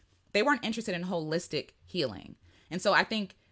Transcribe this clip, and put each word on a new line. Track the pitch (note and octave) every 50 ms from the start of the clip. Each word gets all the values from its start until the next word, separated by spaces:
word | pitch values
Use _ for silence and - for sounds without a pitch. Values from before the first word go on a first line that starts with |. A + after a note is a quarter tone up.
| _ _ _ _ _ _ -
They | G3+ A#3
weren't | C#4+ C#4+ A#3 -
interested | A3 A3 A#3 A3 G#3+ F3+
in | E3+ F3+
holistic | F3+ G3 E3+ D#3 D#3 D#3+ F3 - - D#3 C#3 - - _ _ _
healing. | - - F3+ C#3+ A#2+ F#2+ - - - - - _ _ _ _ _ -
And | D3+ F3+
so | - G#3 F3
I | D3+ F#3
think | - A3+ G#3+ G3 F#3 - _ _ _